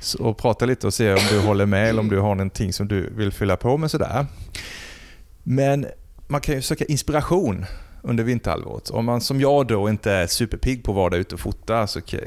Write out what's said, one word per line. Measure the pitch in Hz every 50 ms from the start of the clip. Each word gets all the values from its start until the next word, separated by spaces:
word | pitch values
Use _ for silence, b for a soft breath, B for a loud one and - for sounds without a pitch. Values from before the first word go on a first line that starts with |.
s-, | - - -
och | - - 120 104 -
prata | - 123 107 - 120
lite | 123 127 - -
och | 98 -
se | - 117 104 95
om | 95 101 104
du | 107 104
håller | 98 104 104 98 101
med | 101 101 98 107 113
eller | 113 110
om | 107 107
du | 101 95
har | 98 104 101
någonting | 95 98 95 - - 110 92 -
som | - 104 101
du | 104 95 - - -
vill | 110 107 98 95
fylla | - 107 98 92
på | 92 - 120 131
med | 151 160 151
sådär. | - 110 98 78 85 127 147 139 B B B B B B B B B B B B B B B B B B B B - - -
Men | - 123 135 135 139 139 147 135 - - - - - - - - -
man | 139 143
kan | - - 151
ju | 135 127
söka | - 160 - 151
inspiration | - 151 131 - - 147 151 135 - 170 185 185 120 92 92 92 B B B B B B B B
under | 127 120 117 113
vinterhalvåret. | 120 123 113 - - 78 - - - - - - -
Om | - 107 117
man | 120 120 120
som | 117 - 135 135
jag | 139 139 143 143 135
då | 113 113 101 98 107
inte | 107 104 - 110 98
är | 92 87
superpigg | 87 - - 120 104 - - - 127 131 120 -
på | - 101
att |
vara | 98 92 87
där | 90 87
ute | 92 - 90
och | 85
fota, | - 104 101 - - - 113 113 107
så | 98 - -
k-, | - - - - -